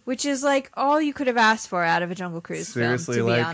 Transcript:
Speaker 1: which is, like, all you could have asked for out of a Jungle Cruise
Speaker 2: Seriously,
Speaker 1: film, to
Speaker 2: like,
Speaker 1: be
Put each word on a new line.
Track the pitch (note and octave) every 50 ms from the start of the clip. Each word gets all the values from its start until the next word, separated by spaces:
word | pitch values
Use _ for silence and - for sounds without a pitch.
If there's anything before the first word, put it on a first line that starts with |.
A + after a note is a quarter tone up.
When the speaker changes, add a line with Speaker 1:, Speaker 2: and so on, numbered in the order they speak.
| _
Speaker 1:
which | - C4 - -
is, | C#4+ C#4+ C4 C4+
like, | C#4+ C#4 C4+ C4+ - -
all | - C4 C#4 D4 D4+
you | D#4+ D4 C4+
could | - D4 B3+
have | A#3+ A#3+
asked | A3+ A3 A3 A3 - -
for | - F3+
out | F3 E3 E3 E3+ F3
of | E3+
a | F3+
Jungle | F3 F#3 F3+ E3+ E3
Cruise | E3+ - E3+ D#3+ E3 -
Speaker 2:
Seriously, | - B2+ A#2 A#2+ A#2+ B2 - - B2 A#2+
Speaker 1:
film, | A#2 A#2
to |
Speaker 2:
like, | A#2 A#2+
Speaker 1:
be | A#2+ -